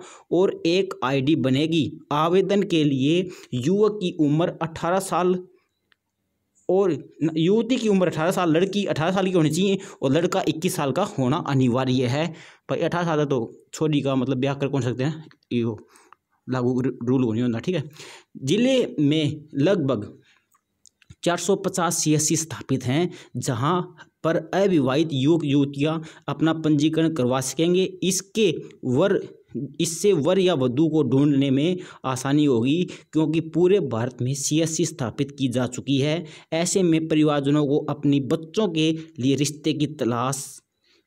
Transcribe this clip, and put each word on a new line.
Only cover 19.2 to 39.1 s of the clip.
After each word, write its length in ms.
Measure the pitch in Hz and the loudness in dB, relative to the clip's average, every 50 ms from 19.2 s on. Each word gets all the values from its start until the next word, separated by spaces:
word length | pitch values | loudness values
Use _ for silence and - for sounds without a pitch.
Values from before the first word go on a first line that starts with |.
| 151 139 - - - - - | 0 -2 -2 -6 -12 -8 -4
लगभग 580 | 139 139 180 208 180 147 135 127 104 92 - - - _ _ _ _ _ _ _ _ _ _ _ _ _ - _ _ _ _ - _ - | 0 2 2 2 2 0 0 -2 -2 -4 -10 -14 -20 _ _ _ _ _ _ _ _ _ _ _ _ _ -20 _ _ _ _ -20 _ -2
चार 140 | 170 170 170 | -2 -2 0
सौ 180 | 170 - 196 | 0 0 0
पचास 420 | 190 - 185 185 190 170 170 165 - | 0 0 -4 -2 -2 -2 -2 -2 -2
सीएससी 380 | - 156 151 151 151 - 165 | 0 2 2 2 2 0 0
स्थापित 480 | 151 - - - - - - 135 127 - | -2 -2 -6 -10 -12 -4 -4 -4 -2 -2
हैं, 260 | 127 131 156 175 170 - - - - _ 127 | -2 0 0 -2 -2 -4 -10 -18 -12 _ -8
जहां 440 | 117 - 123 110 131 151 180 180 180 180 - - - - _ _ - | -4 -4 -2 -2 0 0 0 0 -2 -6 -12 -20 -20 -20 _ _ -2
पर 140 | 160 165 - 160 - - | 0 0 0 -2 -2 0
अविवाहित 560 | 180 196 208 185 151 127 127 127 147 165 160 147 | 0 2 4 4 2 2 2 2 0 0 0 0
युवक 280 | 131 131 147 170 160 151 | 0 2 2 2 2 2
युवतियां 520 | 143 135 147 143 139 139 143 143 156 160 160 156 - - - _ - | 0 2 2 2 0 0 -2 -2 -2 -2 -4 -8 -12 -18 -12 _ -8
अपना 260 | 139 143 151 160 160 | -4 0 0 0 0
पंजीकरण 600 | 160 156 151 156 143 147 156 156 160 160 160 160 | 0 0 2 2 4 2 2 2 2 0 0 2
करवा 280 | - 123 120 127 135 | 0 0 2 0 0
सकेंगे। 420 | 131 - - - 160 175 180 185 185 180 - - 156 | -2 -4 -2 0 0 2 2 2 0 -2 -4 -2 -2
इसके 500 | 185 185 - - - _ 220 220 175 143 - - - - - - | -2 -2 -2 -6 -4 _ 2 2 2 2 -2 -8 -12 -16 -8 -4
वर, 340 | 131 123 139 185 196 190 - - - - - _ _ - 117 139 131 - - | 0 0 2 2 2 2 0 -2 -6 -14 -20 _ _ -10 -8 -8 -8 -4 -4
इससे 300 | 165 165 165 - - 208 190 | -4 -4 -2 0 2 2 2
वर 260 | 156 131 165 185 196 | 2 2 2 2 2
या 140 | 180 180 175 | 2 2 2
वधू 340 | 139 127 127 117 135 165 156 | 2 0 0 2 2 2 2
को 140 | 151 156 143 | 2 2 2
ढूंढने 460 | 117 131 131 147 151 143 135 139 139 | 2 2 4 4 4 4 2 2 2
में 260 | 131 135 147 180 185 180 - - - - - | 2 2 2 0 0 -2 -6 -12 -18 -8 -6
आसानी 400 | 131 131 123 - 135 143 151 151 | -6 -4 -2 -2 0 2 2 4
होगी, 380 | 143 127 113 117 135 151 175 180 - - - - _ - | 4 2 2 2 0 0 0 -2 -4 -6 -14 -20 _ -2
क्योंकि 260 | 156 156 147 156 165 | 0 0 2 0 -2
पूरे 400 | 160 - - 160 180 180 202 202 | -4 -2 0 2 4 4 4 2
भारत 380 | 156 131 117 110 120 123 - - | 2 -2 -2 -4 -4 -4 -4 -4
में 120 | 123 127 139 | -4 -4 -4
सीएससी 520 | 139 - - 151 156 165 160 165 - 170 | -4 -4 -2 0 0 0 0 0 -2 -2
स्थापित 500 | 156 - - 131 107 - - 139 139 - - | -4 -2 -4 -6 -6 -4 -4 -6 -6 -4 -4
की 80 | 135 127 | -4 -2
जा 200 | 110 127 127 - | 0 -2 -2 -2
चुकी 300 | - - - 135 139 131 | -4 -8 -4 -2 0 0
है। 280 | 135 151 156 175 175 151 - - - _ 160 | 0 0 -2 -4 -4 -8 -16 -20 -10 _ -2
ऐसे 300 | 165 170 175 - 196 185 | -2 -2 0 2 2 4
में 240 | 170 160 160 160 160 | 4 4 2 2 2
परिवारजनों 580 | 160 151 151 151 147 147 135 139 143 151 147 131 | 2 4 4 4 2 2 2 2 2 2 2 2
को 100 | 143 151 147 | 0 0 0
अपनी 340 | - 143 - - 143 143 143 | -2 -6 -2 0 2 2 2
बच्चों 480 | 139 117 160 160 160 - - 214 220 185 | 2 0 -2 -4 -4 -4 -2 0 0 0
के 240 | 160 156 156 160 160 160 - - | 0 2 2 2 0 -2 -6 -12